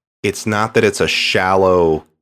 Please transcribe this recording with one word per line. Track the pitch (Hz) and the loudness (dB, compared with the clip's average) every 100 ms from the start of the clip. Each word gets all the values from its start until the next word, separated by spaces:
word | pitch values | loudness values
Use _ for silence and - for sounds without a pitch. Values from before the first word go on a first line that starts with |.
| _ _ | _ _
it's | 101 - 110 | -6 -6 -4
not | 107 110 113 | -4 0 2
that | |
it's | 107 - | 0 0
a | 85 | -2
shallow | - - 104 92 95 95 90 85 78 - _ | -2 -2 -2 0 2 2 2 2 0 -6 _